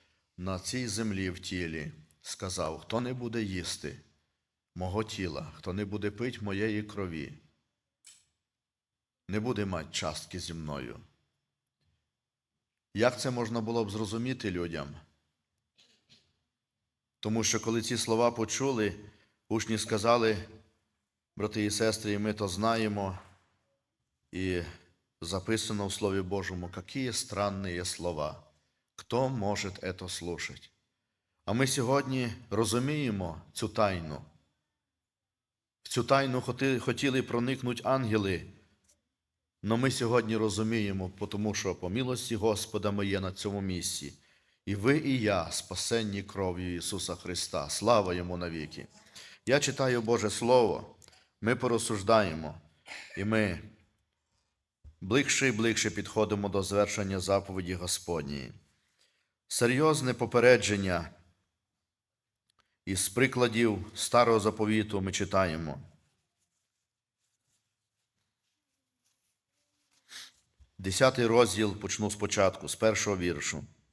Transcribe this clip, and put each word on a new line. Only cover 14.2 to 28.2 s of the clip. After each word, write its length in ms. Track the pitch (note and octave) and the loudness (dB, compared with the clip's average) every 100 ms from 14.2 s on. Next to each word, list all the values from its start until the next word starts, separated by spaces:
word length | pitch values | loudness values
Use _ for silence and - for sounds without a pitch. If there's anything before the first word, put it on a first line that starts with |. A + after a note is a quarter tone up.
| B2+ C3 G#2 | -4 -4 -2
людям? 460 | F2 F2 D#2+ C#2+ E2 - _ _ _ _ _ _ _ _ _ _ _ _ _ _ _ _ _ _ _ _ _ | -2 -4 -6 -8 -12 -20 _ _ _ _ _ _ _ _ _ _ _ _ _ _ _ _ _ _ _ _ _
Тому 240 | A2 A2+ | 0 0
що, 160 | G#2+ A2+ | 2 0
коли 220 | A#2 A2+ | 0 0
ці 140 | A2 A#2 | 0 -2
слова 340 | - A2+ A#2+ | 2 4 4
почули, 640 | A#2 A2 - C3+ A#2+ G#2 G2 - - _ _ _ | 2 -2 0 0 2 0 -2 -14 -20 _ _ _
учні 300 | A2 G#2 A2 | -2 0 -2
сказали: 600 | - A2 A2+ A#2+ A2+ G#2+ G#2+ - _ _ _ _ _ _ _ - | 0 2 4 6 4 2 -4 -16 _ _ _ _ _ _ _ -6
«Брати 280 | G2+ G#2+ | -2 0
і 60 | G#2 | 0
сестри, 420 | - A2+ G#2 G#2+ | 2 2 2 -2
і 60 | G#2 | 0
ми 140 | G#2+ | 0
то 160 | G#2 G2 | 0 -2
знаємо, 720 | F2+ A2+ A2+ G#2+ G#2 F#2+ F#2 - _ _ _ _ _ _ _ _ _ _ | 2 2 2 0 0 -4 -6 -14 _ _ _ _ _ _ _ _ _ _
і 300 | F2+ F#2 F2+ D#2+ - _ _ _ _ | -4 -2 -2 -4 -12 _ _ _ _
записано 680 | E2+ F#2+ F#2+ A2 - G#2 G2 | -6 -4 0 -2 0 -4 -4
в 60 | |
Слові 300 | - G#2 F#2+ | -2 0 0
Божому, 460 | F#2 G2 F#2 F#2 F2 | -2 -4 -4 -8 -8
какие 420 | F#2 - C3+ B2+ | -12 -10 -6 -4
странные 720 | G#2+ - G2 G2+ G2 F#2+ F2 | -6 -6 -2 -2 -2 -4 -4
слова. 600 | F2+ - F2 D#2 | -6 -4 -4 -2